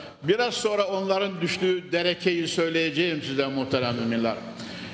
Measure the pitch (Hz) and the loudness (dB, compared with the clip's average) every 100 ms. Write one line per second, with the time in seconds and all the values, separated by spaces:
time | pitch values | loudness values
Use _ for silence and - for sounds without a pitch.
0 | - - 143 214 240 - 214 208 190 190 | -16 -6 0 2 2 0 0 0 0 0
1 | 190 190 202 175 170 - 185 180 156 170 | 0 0 0 -2 -4 0 2 2 0 0
2 | 175 170 185 170 160 - 165 165 160 143 | 2 2 0 0 0 0 2 2 2 2
3 | 175 156 135 135 135 135 131 131 120 117 | 0 0 -2 0 0 0 0 0 0 0
4 | 117 117 113 104 - - - - - | 0 2 0 -2 -6 -12 -12 -12 -12